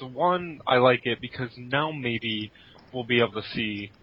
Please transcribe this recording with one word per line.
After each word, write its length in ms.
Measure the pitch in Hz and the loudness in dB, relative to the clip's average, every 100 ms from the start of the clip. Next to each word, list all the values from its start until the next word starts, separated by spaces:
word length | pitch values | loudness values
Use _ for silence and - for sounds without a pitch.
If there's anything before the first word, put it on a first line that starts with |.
| 131 | -12
one, 480 | 127 175 180 175 147 - | 0 0 0 -4 -8 2
I 100 | 131 | 6
like 240 | 127 123 | 6 4
it 180 | 160 147 | 0 -4
because 340 | - - 123 123 | -6 -8 -8 -8
now 340 | 123 135 156 | -4 -2 -2
maybe 640 | 151 123 117 117 107 107 - - - - | -4 -4 -2 -4 -4 -6 -12 -20 -20 -10
we'll 120 | 127 | -10
be 160 | 117 120 | 2 4
able 200 | 117 104 | 4 0
to 80 | - | -6
see 360 | 117 110 101 101 - | -4 -4 -4 -8 -14